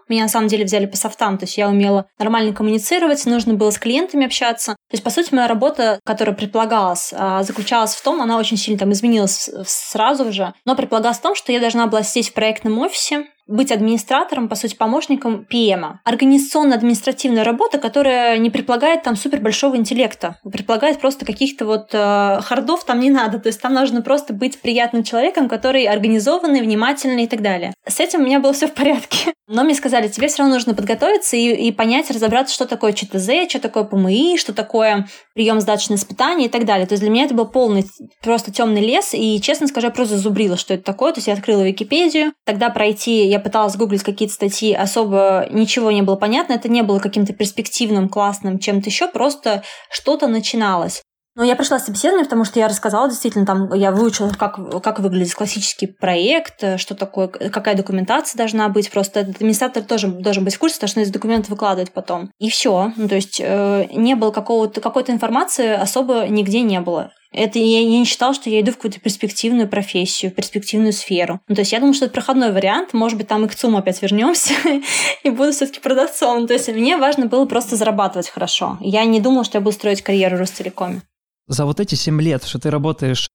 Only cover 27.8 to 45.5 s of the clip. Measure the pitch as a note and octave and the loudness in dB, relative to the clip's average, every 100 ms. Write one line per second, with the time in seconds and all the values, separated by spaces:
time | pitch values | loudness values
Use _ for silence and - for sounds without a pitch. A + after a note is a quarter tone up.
27.8 | - - F4 F4+ C4+ C#4 C4+ C#4 D4+ - | -6 -2 0 2 2 4 2 2 -2 0
28.8 | C#4 C4+ - - - D#4+ - A3 C#4+ C#4 | 0 0 -2 -4 -4 -6 -4 0 2 2
29.8 | C4+ A#3+ G#3+ G#3 C#4+ - C#4 C4 A#3+ G3+ | 2 0 0 0 -2 2 2 2 0 -2
30.8 | G3+ A3+ D#4+ G#4 - A#3+ A#3+ A#3 A#3 G#3+ | 0 0 2 2 0 0 2 2 0 0
31.8 | A3+ B3+ D#4 A#3+ A3 A#3 C4+ - B3+ A#3+ | 2 2 0 0 0 2 0 -2 -4 0
32.8 | A3 G#3 G3+ F#3+ F#3+ D4 F4 C4+ A#3+ A3+ | 0 0 -2 -4 0 0 0 -2 -4 -2
33.8 | G#3 G3 F#3 G3+ E4 F4 - G#3 A3 A3+ | 0 2 2 4 2 2 -2 -6 -2 2
34.8 | A3 G#3 G3+ - - - A3 A3 G3+ G#3 | 2 2 -2 -10 -10 -2 2 2 2 0
35.8 | - G#3 - - C4+ F4 A#3+ A#3+ A3+ G3 | 0 -2 -4 -2 0 2 0 0 0 2
36.8 | F#3 G3+ G#3 A3+ C#4+ A#3+ A3+ C4 B3 G3+ | 2 0 2 2 2 0 0 2 2 2
37.8 | F#3+ - - _ A3+ A#3 A3+ G3 A#3 G#3 | 0 -6 -20 _ -2 -2 -2 -2 2 2
38.8 | G#3+ D4 G4+ - A3 G#3+ G#3 C#4+ D4 C#4 | 2 0 0 -2 0 0 0 0 0 0
39.8 | A#3 A#3 A#3+ G#3 G3 G3+ G#3 F3+ - F#3 | -2 -2 -2 0 0 0 0 0 -2 -4
40.8 | F#3 G3 C#4 D#4+ - G3+ G3+ G#3 F#3+ G3 | -4 -2 0 0 -2 -2 2 2 2 0
41.8 | G#3+ D4 F4 D4+ D4+ - - G#3 A#3 A#3 | -2 2 2 2 0 -2 -4 0 0 2
42.8 | G#3 G#3 - A3+ G3 G3+ G3+ A3 G#3+ G3 | 0 0 0 2 4 2 0 0 0 0
43.8 | A3 G3 G3+ G3+ G#3 - G3+ G3 A3 G3 | 0 0 -2 -2 -4 -2 -4 0 0 0
44.8 | G3 A#3 A3 G3 G3 F#3+ - | 0 0 2 4 4 4 2